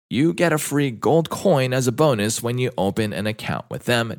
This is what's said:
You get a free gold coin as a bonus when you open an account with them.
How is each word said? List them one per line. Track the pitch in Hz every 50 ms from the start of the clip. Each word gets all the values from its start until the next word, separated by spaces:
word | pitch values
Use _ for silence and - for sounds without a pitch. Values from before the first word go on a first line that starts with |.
| _ -
You | - 110 143 165 170
get | - 175 170 156
a | 151
free | - - 139 143 143 139
gold | 117 104 - 104 143 165 160 -
coin | - - - 202 175 139 131 127 123
as | 131 127
a | 123
bonus | 110 - 156 156 131 104 101 107 110 -
when | - 117 123 123
you | 127 123 - -
open | 90 98 101 - 110 104
an | - - 104 107
account | 110 - - - 80 60 - -
with | - 69 -
them. | - 120 120 117 113 -